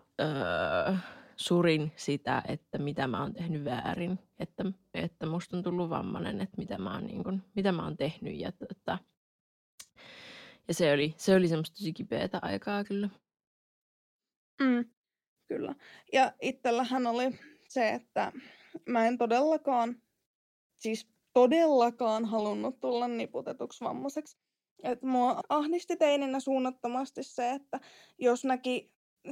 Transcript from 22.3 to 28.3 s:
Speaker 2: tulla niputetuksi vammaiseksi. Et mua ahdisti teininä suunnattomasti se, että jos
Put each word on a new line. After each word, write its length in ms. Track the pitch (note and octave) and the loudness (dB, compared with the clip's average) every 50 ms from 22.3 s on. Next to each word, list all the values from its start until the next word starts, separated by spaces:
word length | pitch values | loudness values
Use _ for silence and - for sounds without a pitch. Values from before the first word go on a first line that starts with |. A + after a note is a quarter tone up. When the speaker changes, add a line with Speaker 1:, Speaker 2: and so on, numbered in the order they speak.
| A3+ A3 G#3 G#3 G#3 G#3 G#3 B3+ C4 - | 0 0 0 0 -2 -2 -2 -4 -4 -4
Speaker 2:
tulla 280 | - B3+ B3 A#3+ A#3+ A#3+ | -4 -2 0 0 -2 -2
niputetuksi 760 | A#3+ A3+ A3+ A3+ - A#3+ B3+ - - - - C4 - - - | -2 -4 -6 -4 -6 -6 -6 -6 -8 -8 -8 -10 -8 -6 -6
vammaiseksi. 540 | - - B3 C4 C#4 - D#4 D4+ - - _ _ _ _ _ _ _ _ - | -6 -4 -4 -6 -6 -6 -8 -10 -12 -16 _ _ _ _ _ _ _ _ -10
Et 200 | - B3 B3 B3 | -6 -6 -6 -4
mua 380 | - C4 B3+ B3 B3 B3+ - - - - | -2 0 2 2 4 2 2 0 0 0
ahdisti 480 | C#4+ D4+ D4 D4+ E4+ F4 - - F4 | 2 2 2 2 0 -2 0 -2 2
teininä 440 | F#4 D#4+ D4 C#4+ C#4+ C#4 C4+ C4 C4+ | 4 4 4 4 4 2 0 -2 -2
suunnattomasti 840 | C4 C4+ C4+ C4 B3+ B3+ B3+ _ - A#3+ A#3+ B3+ C4+ C4 - - | 0 0 0 2 2 0 -2 _ -6 -4 -2 -4 -4 -6 -8 -10
se, 280 | C4+ - - - A#3+ A#3+ | -10 -8 -4 -2 -2 -2
että 300 | C4 C#4 C#4 - - C#4 - - - - - - _ - | -2 -4 -6 -8 -10 -10 -10 -12 -20 -20 -20 -18 _ 2
jos 260 | B3 A#3+ | 4 4